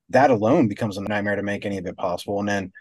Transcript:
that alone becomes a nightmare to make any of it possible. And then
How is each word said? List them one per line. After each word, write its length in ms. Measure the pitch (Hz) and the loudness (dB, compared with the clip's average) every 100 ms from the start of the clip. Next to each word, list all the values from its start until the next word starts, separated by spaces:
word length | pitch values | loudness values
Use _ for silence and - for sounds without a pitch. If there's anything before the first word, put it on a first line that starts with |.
| _ | _
that 220 | 131 139 | 4 6
alone 380 | 113 107 123 113 | 4 4 4 2
becomes 280 | 101 113 95 | 0 -4 -4
a 60 | |
nightmare 340 | 101 104 101 101 | -4 -2 -2 -2
to 60 | |
make 240 | 101 101 104 | -4 -6 -6
any 100 | 98 | -6
of 80 | |
it 140 | 92 90 | -8 -6
possible. 400 | 95 87 - 101 | -6 -4 -4 -4
And 100 | 104 | -2
then 240 | 101 95 - | -2 -4 -14